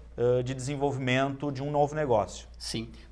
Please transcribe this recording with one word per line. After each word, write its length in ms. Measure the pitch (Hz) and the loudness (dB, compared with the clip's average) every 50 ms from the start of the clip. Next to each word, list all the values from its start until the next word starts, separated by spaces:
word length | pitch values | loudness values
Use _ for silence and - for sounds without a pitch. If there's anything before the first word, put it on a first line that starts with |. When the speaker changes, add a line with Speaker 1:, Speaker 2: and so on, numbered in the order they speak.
| - - - | -18 -14 -2
Speaker 1:
eh, 260 | - 120 123 123 127 127 | 0 2 4 4 4 2
de 100 | 127 135 | 0 -4
desenvolvimento 960 | 131 123 139 147 135 139 143 131 131 135 127 127 131 135 139 139 139 - - | -4 -4 -4 -2 0 0 0 0 0 0 2 4 4 2 2 0 -2 -4 -4
de 140 | 135 127 139 | -4 -4 -4
um 80 | 147 | 0
novo 240 | 147 143 147 139 151 | 2 2 2 2 2
negócio. 540 | 156 151 127 117 104 98 - - - - - - | -2 2 4 4 4 4 0 -4 -12 -16 -18 -18
Speaker 2:
Sim. 320 | - - - - 117 113 117 - - - - | -14 -10 -6 -6 -6 -6 -6 -12 -18 -20 -8